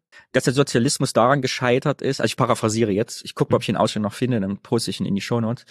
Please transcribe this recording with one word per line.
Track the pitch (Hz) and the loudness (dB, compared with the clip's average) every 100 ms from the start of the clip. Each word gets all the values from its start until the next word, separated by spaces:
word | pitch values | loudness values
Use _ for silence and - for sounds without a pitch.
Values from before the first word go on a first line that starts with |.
| _ - - | _ -20 -4
dass | 127 | 0
der | 143 | 2
Sozialismus | 127 139 127 123 - 139 | 2 2 2 2 0 0
daran | 117 117 143 | 4 4 4
gescheitert | 131 - 127 123 151 135 | 0 -2 0 2 0 -2
ist, | - 135 | -2 -2
also | 117 | -4
ich | - | 0
paraphrasiere | 120 113 110 110 113 | 0 2 0 2 2
jetzt, | 98 117 - | 0 -2 -6
ich | - - | -8 -4
guck | 143 | 0
mal, | 117 | 0
ob | |
ich | - | 0
den | 98 | 0
Ausschnitt | 110 110 | 0 0
noch | 104 | -6
finde, | - 127 120 | -2 -2 0
dann | 98 98 | -2 -6
poste | - 117 - | -2 -2 -2
ich | - | -6
ihn | 92 | -4
in | |
die | 98 | -4
Shownotes, | - 120 113 120 - | -2 -2 -2 -6 -10